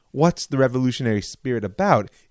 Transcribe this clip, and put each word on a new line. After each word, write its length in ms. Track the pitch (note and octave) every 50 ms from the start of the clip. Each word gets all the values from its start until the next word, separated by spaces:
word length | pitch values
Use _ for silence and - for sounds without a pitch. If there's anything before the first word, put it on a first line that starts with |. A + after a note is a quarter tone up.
| _ _
what's 340 | - C3 D3+ E3+ E3+ - -
the 120 | - D3+ C3+
revolutionary 640 | C3+ B2+ A#2+ B2+ B2+ B2+ A#2+ - C3 A#2 G#2+ G#2
spirit 440 | F#2+ - - - - C3+ B2 A#2 G#2
about 440 | G2+ F#2+ - F#3+ G3+ E3 A#2 G2+ - _ _ _ _